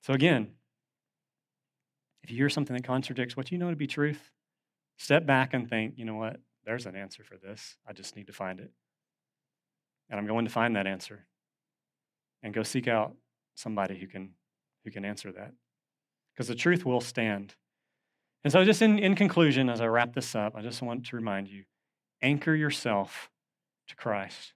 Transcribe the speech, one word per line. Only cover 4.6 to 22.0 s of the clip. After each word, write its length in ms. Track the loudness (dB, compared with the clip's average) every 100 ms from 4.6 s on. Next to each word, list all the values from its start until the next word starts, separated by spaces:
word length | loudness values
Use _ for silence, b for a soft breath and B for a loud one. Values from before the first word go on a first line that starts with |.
| _ _ _ _
step 280 | 2 4 6
back 280 | 4 4
and 160 | 0 -2
think, 280 | -2 -2 -6
"You 80 | -8
know 100 | -6
what? 240 | -8 -8 _ _
There's 220 | -8 -6 -6
an 100 | -12
answer 280 | -14 -16
for 120 | -20 -20
this. 420 | -18 -16 -18 -20 -20
I 60 |
just 240 | -16 -16 -16
need 120 | -18
to 60 |
find 280 | -8 -8 -8
it. 100 | -14 _ _ _ _ _ _ _ _ _ _ _ _ _ _
And 80 | -8
I'm 80 | -2
going 200 | -2 -2
to 60 |
find 240 | 0 0 2
that 100 | -2
answer." 400 | -4 -10 -18 _ _ _ _ _ _ _ _ _ _ _ _
And 120 | -8
go 100 | -4
seek 240 | -2 -2 2
out 280 | 2 0 -4 _ _ _
somebody 460 | -14 -8 -2 -2 -4
who 80 | -12
can, 280 | -12 -14 _ _ _ _ _
who 60 | -16
can 160 | -10 -10
answer 260 | -8 -12
that. 200 | -14 -18 -20 _ _ _ _ _ _ _ _
'Cause 120 | -8
the 80 | -2
truth 300 | 2 2 2
will 160 | -2
stand. 540 | -2 -2 -2 -2 -6 -18 _ _ _ _ _ _ _ _
And 80 | 4
so 120 | 6 8
just 160 | 8
in, 160 | 6 6
in 160 | 6
conclusion, 560 | 6 4 6 6 6 2
as 120 | 2
I 40 | 2
wrap 280 | 2 2
this 200 | -2 -6
up, 220 | -2 -4 -4
I 60 |
just 180 | -10 -8
want 240 | -6 -8 -8
to 100 | -8
remind 340 | -4 -4 -6
you, 160 | -14 -20 _ _ _